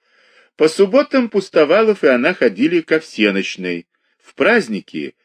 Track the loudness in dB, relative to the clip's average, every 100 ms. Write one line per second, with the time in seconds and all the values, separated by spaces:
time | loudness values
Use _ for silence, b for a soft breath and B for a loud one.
0 | b b b b b -2 0 2 2 2
1 | 2 0 0 -2 -2 0 2 2 2 2
2 | 2 2 0 0 -2 0 0 0 0 -2
3 | -4 -2 0 0 -6 -8 -8 -8 -12 _
4 | _ _ _ -4 0 0 -2 -8 -8 -10
5 | -12 -14